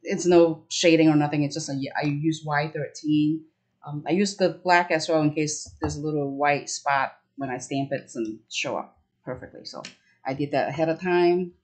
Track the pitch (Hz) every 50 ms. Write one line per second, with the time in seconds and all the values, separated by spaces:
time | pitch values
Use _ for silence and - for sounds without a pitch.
0 | _ 180 196 170 - 175 175 170 170 165 160 - - _ - - - 175 160 160
1 | 160 160 151 147 147 147 151 147 147 143 - 160 - - 139 135 135 - - -
2 | 147 147 143 147 151 160 156 156 151 151 147 147 147 160 - 156 139 - - -
3 | - 151 151 151 151 151 160 160 - _ _ _ _ _ _ _ - 147 147 147
4 | 147 - 160 185 208 196 - - 190 175 160 - _ 180 180 175 175 175 170 160
5 | 156 - 165 156 151 151 147 160 156 151 151 - - - - - 160 151 151 147
6 | 147 156 156 147 143 139 139 139 143 147 143 139 - - - - - 143 139 135
7 | 131 131 - _ _ _ _ - 135 131 123 127 123 - 139 139 139 135 139 131
8 | - - - 127 113 107 107 - _ _ - - - 143 110 82 - - _ _
9 | _ _ _ _ _ - 127 - - - - - - - - - - - - _
10 | _ _ _ _ _ - 139 143 147 139 147 135 101 95 139 147 160 160 160 160
11 | 180 180 175 175 175 175 175 180 185 175 - _